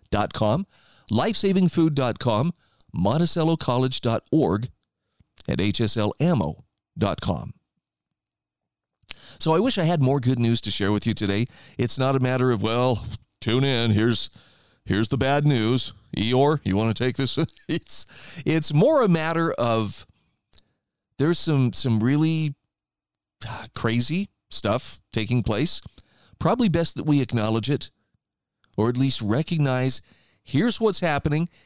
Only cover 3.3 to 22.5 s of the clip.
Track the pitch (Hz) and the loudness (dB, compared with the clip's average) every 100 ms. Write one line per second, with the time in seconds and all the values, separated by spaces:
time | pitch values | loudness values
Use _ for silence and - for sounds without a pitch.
3.3 | - 160 160 - 123 131 127 123 113 - | 0 0 0 0 0 0 0 -2 -2 0
4.3 | 156 110 101 120 - _ _ _ _ _ | 2 2 0 -4 -12 _ _ _ _ _
5.3 | - - 64 101 101 110 117 104 - 160 | -12 -6 -2 0 0 -2 0 -2 0 0
6.3 | 151 76 76 - _ _ - 101 87 - | 2 0 -6 -16 _ _ -4 -2 -2 -4
7.3 | 87 - - _ _ _ _ _ _ _ | -4 -6 -16 _ _ _ _ _ _ _
8.3 | _ _ _ _ _ _ _ - - - | _ _ _ _ _ _ _ -16 -16 -16
9.3 | - 160 160 247 226 160 170 131 139 123 | -6 0 2 2 2 2 2 2 2 2
10.3 | 127 117 117 - 98 101 104 117 107 101 | 2 2 0 -2 -2 0 0 0 -2 0
11.3 | 98 123 - - - 120 - 131 135 127 | 0 -2 -8 -14 -6 -4 0 0 2 0
12.3 | 127 127 117 107 117 127 113 - - _ | 2 0 0 0 2 2 0 -4 -14 _
13.3 | - - 120 139 123 117 104 113 117 - | -10 -2 0 2 0 2 2 2 0 -4
14.3 | - - _ _ _ - 95 110 139 131 | -10 -20 _ _ _ -4 -2 0 0 0
15.3 | 143 147 131 110 127 - - _ - 110 | 2 2 2 2 0 -4 -10 _ -4 0
16.3 | 127 143 151 - 95 113 107 127 117 135 | 2 2 2 0 0 0 0 -2 -2 -2
17.3 | - 160 - - 165 - - - - - | -2 -4 -6 -6 -6 -6 -10 -10 -14 -18
18.3 | - 139 160 156 147 233 311 226 165 156 | -8 -2 0 2 4 4 4 4 2 0
19.3 | 165 165 - 120 113 107 - - _ _ | 0 -2 0 0 0 -2 -6 -14 _ _
20.3 | _ _ - - _ _ _ _ - 143 | _ _ -20 -20 _ _ _ _ -2 0
21.3 | 175 - 147 123 - 131 113 113 147 160 | 0 0 2 2 0 0 0 2 2 2
22.3 | 160 156 | 0 -2